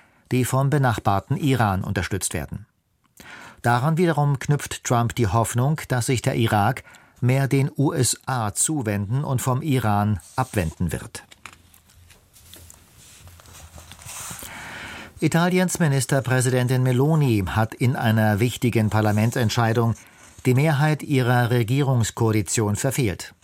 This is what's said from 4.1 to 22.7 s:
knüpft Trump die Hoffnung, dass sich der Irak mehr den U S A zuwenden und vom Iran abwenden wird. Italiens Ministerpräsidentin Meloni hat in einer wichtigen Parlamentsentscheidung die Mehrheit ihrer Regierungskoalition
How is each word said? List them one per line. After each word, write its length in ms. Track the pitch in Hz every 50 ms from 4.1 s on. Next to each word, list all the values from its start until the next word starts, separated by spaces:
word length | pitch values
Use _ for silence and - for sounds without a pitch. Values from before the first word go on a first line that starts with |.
| 151 147 143 143 139 -
knüpft 460 | - - 147 135 - - - - -
Trump 320 | - 127 117 117 110 -
die 100 | - 117
Hoffnung, 540 | 92 98 117 110 - - 113 127 143 160 - - -
dass 180 | 127 123 113
sich 160 | - 131 113
der 140 | - 131 -
Irak 480 | 131 113 113 113 104 101 120 131 - - - - - - _ _ -
mehr 280 | 120 123 131 135 139 123
den 220 | 143 135 135 165 -
U 160 | - 135 165
S 240 | - - 123 - - - _
A 260 | - 131 120 110 104
zuwenden 720 | - - - - 160 143 110 107 101 101 98 95 120 135 151
und 180 | 143 131 120
vom 200 | - 131 123 131
Iran 580 | 160 156 131 131 120 107 101 104 104 107 104 92 - - -
abwenden 560 | 127 127 - - 107 85 78 - - 90 78
wird. 320 | - - - - - - - - - _ - - - - _ _ - - _ _ - - - - - _ _ _ _ - - - - - - - - - - - - - - - - - - - - - - - - - - - - - - - - - - - - - - - - - - - - - - - - - - - - - - - - -
Italiens 560 | 165 151 - 165 175 180 185 180 185 175 - -
Ministerpräsidentin 1040 | 170 147 139 135 123 - 147 135 123 123 127 127 120 131 127 123 123 123 131 127
Meloni 600 | 127 131 123 123 139 151 165 156 143 127 110 101 95
hat 280 | 82 - 107 110 - -
in 200 | - 131 120 156
einer 460 | - 127 110 110 110 107 107 104 98
wichtigen 480 | 120 123 - - - 120 - 117 107 104
Parlamentsentscheidung 1040 | 107 110 107 107 104 107 107 120 - 135 120 107 - 123 117 113 110 120 117 117 104 - - - - - - - - - -
die 80 | 131 120
Mehrheit 480 | 131 151 160 147 131 151 151 151 143
ihrer 480 | - 156 143 127 123 120 127 123 123 113
Regierungskoalition 1300 | 123 120 117 101 131 143 147 135 131 120 107 - - - 117 110 107 110 92 - - 117 107 104